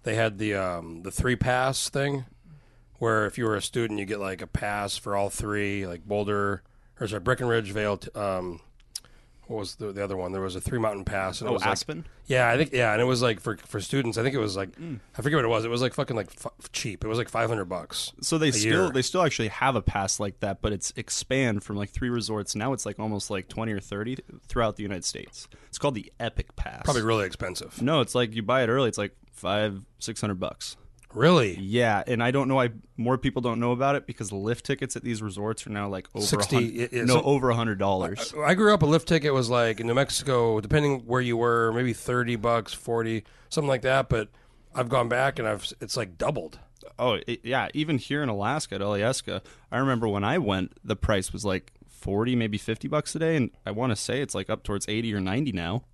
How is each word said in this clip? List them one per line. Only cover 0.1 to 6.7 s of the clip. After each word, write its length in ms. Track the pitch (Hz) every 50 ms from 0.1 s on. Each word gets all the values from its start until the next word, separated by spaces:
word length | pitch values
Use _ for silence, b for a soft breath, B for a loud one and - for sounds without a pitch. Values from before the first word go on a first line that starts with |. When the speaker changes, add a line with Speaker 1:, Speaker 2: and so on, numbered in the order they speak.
| 107
Speaker 1:
had 220 | 113 113 110 101
the, 180 | 98 107 107 101
um, 460 | 98 95 90 87 85 82 82 82 82 90
the 80 | 95
three 260 | - - - 123 123
pass 520 | 104 - 131 123 127 131 131 135 - - -
thing, 360 | - 139 139 143 139 139 127 - - _ _ b b b b b b b b b b -
where 260 | 120 113 110 110 107
if 120 | 101 -
you 80 | - 120
were 100 | 110 107
a 60 | 101
student, 380 | - - - 123 117 113 107 104
you 60 | 101
get, 140 | 95 107 101
like, 220 | 98 95 92 85
a 60 | 92
pass 500 | 87 - - 113 104 104 104 101 98 -
for 180 | - - 107 101
all 140 | 101 101 98
three, 580 | - - - 107 104 104 104 101 101 101 98
like, 180 | 90 87 85 85
Boulder, 560 | 101 104 104 104 101 104 101 101 101 101 95 _ -